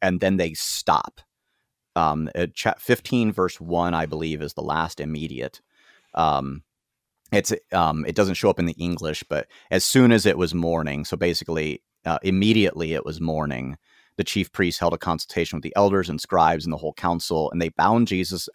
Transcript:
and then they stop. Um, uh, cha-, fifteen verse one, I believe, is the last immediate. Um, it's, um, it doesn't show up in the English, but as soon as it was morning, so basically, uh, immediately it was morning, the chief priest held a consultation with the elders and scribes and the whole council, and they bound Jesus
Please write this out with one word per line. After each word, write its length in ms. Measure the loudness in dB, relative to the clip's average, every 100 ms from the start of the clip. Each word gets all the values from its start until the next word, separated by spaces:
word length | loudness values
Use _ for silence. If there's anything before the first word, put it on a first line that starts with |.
and 180 | -2 2
then 180 | 0 0
they 160 | -2
stop. 680 | -4 -6 -4 0 0 0 -12 _ _ _ _ _ _ _ 0
Um, 340 | 0 0 -4 -4
uh, 120 | -4
cha-, 220 | -2 -4 -4
fifteen 540 | 0 0 2 0 0
verse 300 | 0 -2 -2
one, 320 | -4 0 0
I 120 | 0 -2
believe, 360 | -4 -4 -4
is 120 | -6
the 80 | -8
last 380 | -4 -2 -2 -6
immediate. 640 | -8 -6 -8 -8 -10 -12 _ _ _ _ _
Um, 500 | 0 2 2 -2 -10 -16 _ _ _ _ _ _
it's, 220 | 0 0 -4 -2
um, 340 | 2 2 0 -2
it 100 | 0
doesn't 200 | 0 2
show 140 | 2
up 100 | 2
in 60 | 0
the 80 |
English, 500 | -2 -4 -4 -4 -6 -4
but 180 | -6 -6 -14 _
as 120 | 0
soon 280 | 4 6 8
as 140 | 8 4
it 120 | 2
was 160 | 0
morning, 520 | 0 0 0 -2 -6 -6
so 120 | -2
basically, 640 | 0 0 -2 -4 -2 -6 -12 _ -4
uh, 140 | -2
immediately 720 | 0 2 4 4 4 0 -4
it 120 | -4 -4
was 140 | -6
morning, 580 | -4 -2 -4 -4 -8 -12 _ _ _ -6
the 60 |
chief 280 | -2 -2 -2
priest 280 | 0 0 2
held 140 | 0
a 40 | 0
consultation 600 | -2 -4 -4 -4 -4 -4
with 60 |
the 120 | -4 2
elders 340 | 4 4 0
and 120 | -6
scribes 440 | -2 4 4 2 -2
and 80 |
the 40 | -6
whole 160 | -8
council, 560 | -4 -2 -2 -2 -2 -2
and 100 | -2
they 80 | -4
bound 380 | 2 2 4 2
Jesus 420 | 0 -2 -6 -6